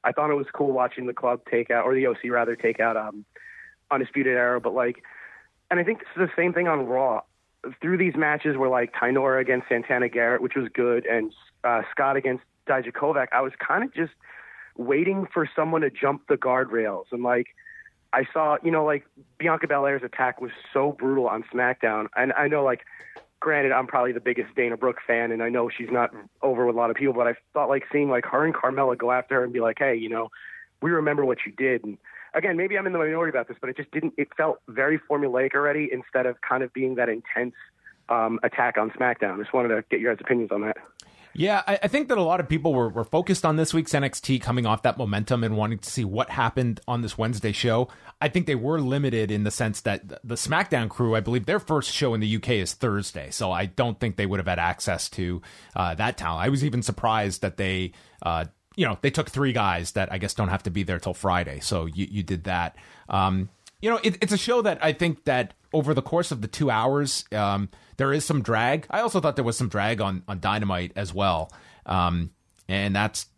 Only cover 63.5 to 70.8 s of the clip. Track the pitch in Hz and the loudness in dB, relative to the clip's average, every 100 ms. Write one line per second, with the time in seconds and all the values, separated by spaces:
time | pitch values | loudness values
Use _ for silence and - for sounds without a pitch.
63.5 | _ - _ 214 226 214 180 196 208 - | _ -20 _ 0 2 0 0 0 0 2
64.5 | 240 214 160 160 156 175 151 - 127 117 | 2 2 2 0 2 0 0 0 0 0
65.5 | - _ 156 143 147 - 170 175 131 107 | -8 _ -2 2 0 0 0 0 -4 -6
66.5 | - 143 110 117 139 143 - - 107 101 | -2 2 4 2 2 0 -4 -4 0 2
67.5 | 98 101 - - - 139 143 - 151 113 | 2 -2 -8 -20 -2 0 2 2 0 2
68.5 | 110 120 156 - 196 233 190 156 143 117 | 2 2 0 -2 -2 0 2 0 0 -2
69.5 | 113 123 104 101 113 98 92 - 95 101 | 0 -2 0 0 2 0 -2 -6 -4 0
70.5 | 104 104 90 | 0 0 -2